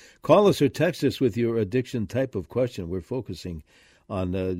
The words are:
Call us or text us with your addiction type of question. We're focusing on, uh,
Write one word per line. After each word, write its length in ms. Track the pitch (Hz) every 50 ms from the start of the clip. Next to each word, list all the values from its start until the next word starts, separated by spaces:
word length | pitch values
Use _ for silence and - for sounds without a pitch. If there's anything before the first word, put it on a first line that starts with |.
| - - - _
Call 240 | - - 156 196 208
us 160 | 196 147 -
or 80 | 147 131
text 340 | - - 151 180 135 - 147
us 160 | 127 - -
with 160 | 135 120 95
your 220 | 117 117 113 113 113
addiction 480 | 107 90 123 127 123 - - 120 104
type 280 | - - 123 135 131 -
of 140 | 101 85 -
question. 400 | - 120 131 120 - 104 87 82
We're 140 | 92 92
focusing 600 | 85 - 123 131 104 - 92 - - 90 85 78 - _ _ _ _ _ _ _ _ -
on, 260 | 107 92 92 90 90
uh, 200 | 95 92 92 90